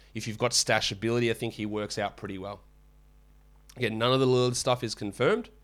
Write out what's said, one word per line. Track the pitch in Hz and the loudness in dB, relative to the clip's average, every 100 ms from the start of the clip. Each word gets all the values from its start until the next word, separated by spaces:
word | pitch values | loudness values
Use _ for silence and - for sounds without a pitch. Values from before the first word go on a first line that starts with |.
| - | -12
If | 113 107 | -10 -8
you've | 107 | -2
got | 120 | 0
stash | - - 110 - | 2 2 2 2
ability, | 98 113 120 120 | -2 0 2 2
I | |
think | 113 117 110 | 0 -4 -4
he | 107 | -4
works | 107 104 - | -4 -4 -2
out | 101 - | -4 -4
pretty | 98 95 | -10 -8
well. | 98 101 - - - - - - - - - - - - | -10 -12 -16 -20 -20 -20 -20 -20 -20 -20 -20 -20 -20 -4
Again, | 117 110 | -4 0
none | 120 | 2
of | 131 | 4
the | 131 | 6
Lillard | 127 123 123 | 6 4 2
stuff | 131 123 | 0 0
is | 117 | -2
confirmed. | - 104 - 135 226 226 - | -6 -8 0 2 2 -2 -16